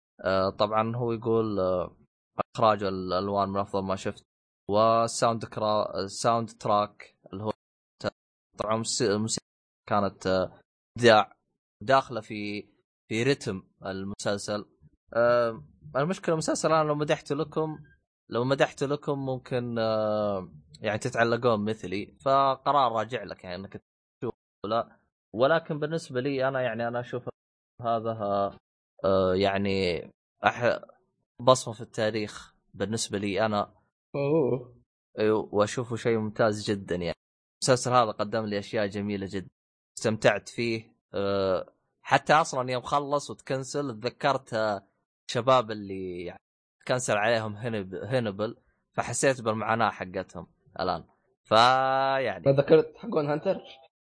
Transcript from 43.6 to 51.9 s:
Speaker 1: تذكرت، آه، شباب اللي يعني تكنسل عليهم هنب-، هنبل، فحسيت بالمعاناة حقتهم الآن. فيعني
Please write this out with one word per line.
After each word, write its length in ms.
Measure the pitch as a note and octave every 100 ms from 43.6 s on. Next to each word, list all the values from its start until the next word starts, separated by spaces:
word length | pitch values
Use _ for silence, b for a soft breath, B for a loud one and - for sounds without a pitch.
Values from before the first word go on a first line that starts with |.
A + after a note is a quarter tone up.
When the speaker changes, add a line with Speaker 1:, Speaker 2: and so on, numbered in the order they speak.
| C3 C#3+ C#3+ G#2+
Speaker 1:
تذكرت، 540 | A#2 - C#3+ C3 -
آه، 340 | A2 A2 G2 - _ _ _ -
شباب 400 | B2+ B2+ B2+ A2
اللي 540 | G#2+ G2 F#2+ F#2 F2 F2
يعني 140 | F#2 _ _ _ _ -
تكنسل 320 | B2+ - G#2
عليهم 380 | A2 A#2 G#2+ G#2
هنب-، 400 | A#2+ A2 F#2+ F#2
هنبل، 540 | G2+ B2+ A2 G2 A2 A#2 _ _ _
فحسيت 480 | - - A#2+ C#3+ B2+
بالمعاناة 480 | A2+ A2 A2 A2+ G#2+
حقتهم 580 | - F#2+ F#2+ F#2 F2 F2 _ _ -
الآن. 240 | F#2 E2 - _ _ _
فيعني 1000 | - A2 B2 C3 C3